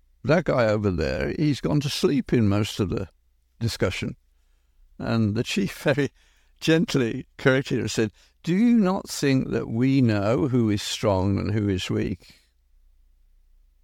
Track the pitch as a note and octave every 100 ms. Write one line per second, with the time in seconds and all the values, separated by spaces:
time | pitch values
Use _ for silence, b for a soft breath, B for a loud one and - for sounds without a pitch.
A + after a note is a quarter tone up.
0 | _ _ A#2 E3 C#3+ C#3+ A2+ G#2+ G#2 E2+
1 | D2+ B1+ - - D3+ C3+ F3+ D#3+ C#3 -
2 | F#3+ C#4 - C3 G#2 G2+ G#2+ - F#2+ -
3 | - _ _ _ _ _ A2+ - G#2 -
4 | - - _ _ _ _ _ _ _ -
5 | A2+ A2+ G#2+ G#2+ - - F#3+ - D#3+ C#3+
6 | C3+ - _ _ _ _ - D#3+ - D3
7 | A#2 B2+ - - C#3 C3 - C3 G#2+ -
8 | A2 b b b - F#3 A#3+ A#3+ F#3 -
9 | - - C#3+ C3 - - - A2+ C3 C3+
10 | A#2+ G#2+ G2+ C3+ D#3 B2 A2+ G2+ - -
11 | G#2+ F#2+ G2 F#2+ F#2 G#2+ G2+ F#2 - G#2+
12 | G#2+ G2 - _ _ _ _ _ _ _
13 | _ _ _ _ _ _ _ _